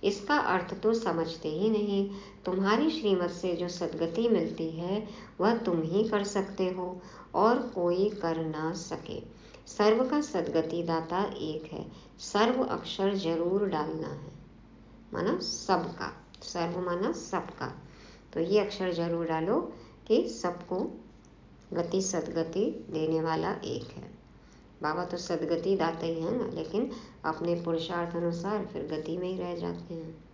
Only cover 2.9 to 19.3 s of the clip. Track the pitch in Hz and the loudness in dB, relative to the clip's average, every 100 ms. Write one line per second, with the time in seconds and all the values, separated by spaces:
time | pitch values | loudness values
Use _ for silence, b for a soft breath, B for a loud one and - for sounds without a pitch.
2.9 | - 208 190 175 170 185 170 180 - 165 | 2 2 4 2 0 -2 0 -2 -2 -4
3.9 | 160 165 - 233 202 165 - 160 160 175 | 0 -2 2 4 4 2 -2 -4 -4 -2
4.9 | 202 214 B B - 190 233 - 175 160 | -2 -4 B B 0 2 4 2 0 2
5.9 | 190 220 208 202 208 190 - 185 180 180 | 2 4 2 2 0 -2 0 -2 0 -6
6.9 | 185 B B B - 214 262 - - 175 | -8 B B B 4 6 4 0 0 2
7.9 | 180 202 208 170 165 160 156 160 180 - | 4 2 2 -2 0 -2 -2 -2 -4 -6
8.9 | 160 - - - B B B - - 208 | -8 -8 -10 -10 B B B -18 4 6
9.9 | 226 262 294 294 185 - 165 160 170 170 | 6 6 2 2 0 2 2 2 0 0
10.9 | 165 165 180 202 - 151 156 151 - - | 0 0 0 0 -2 -4 -4 -8 -8 -10
11.9 | B B B - 202 233 254 - - - | B B B -2 4 6 4 2 0 -4
12.9 | - 196 196 160 165 175 190 202 156 151 | 0 2 2 2 2 4 2 2 2 0
13.9 | 160 147 143 - - - - - - - | -2 -6 -8 -12 -16 -20 -20 -20 -20 -20
14.9 | - - - 185 359 - - - 175 165 | -20 -8 -2 0 0 -2 -6 2 2 2
15.9 | - - - - - - 175 165 175 180 | -6 -8 -8 -20 -18 -8 -2 -2 0 -2
16.9 | 175 220 339 - 185 - - 127 - B | 0 0 -2 -4 -4 -4 -8 -8 -8 B
17.9 | B B B B - 170 208 202 - 185 | B B B B -2 4 4 4 -2 -2
18.9 | 170 170 170 165 | 0 0 0 0